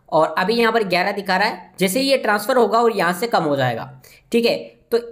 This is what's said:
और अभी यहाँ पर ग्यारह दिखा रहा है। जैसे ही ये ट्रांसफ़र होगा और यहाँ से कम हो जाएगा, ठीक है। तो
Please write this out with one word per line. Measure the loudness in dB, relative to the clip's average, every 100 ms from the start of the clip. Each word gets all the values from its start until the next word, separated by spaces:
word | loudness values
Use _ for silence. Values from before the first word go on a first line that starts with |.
| _
और | 0 2 0
अभी | 0
यहाँ | 2 2
पर | 2
ग्यारह | 0 0 0
दिखा | -4 -2 0
रहा | 0
है। | -4 -14 -4
जैसे | -2 0
ही | 0
ये | 0
ट्रांसफ़र | 0 -2 0 2
होगा | 2 4
और | 2 2
यहाँ | -2
से | -2 -2
कम | 0
हो | 0 0
जाएगा, | 0 -2 -10 -16 -20 -20 _
ठीक | 0 0
है। | -2 -6 -20 _
तो | -4 -4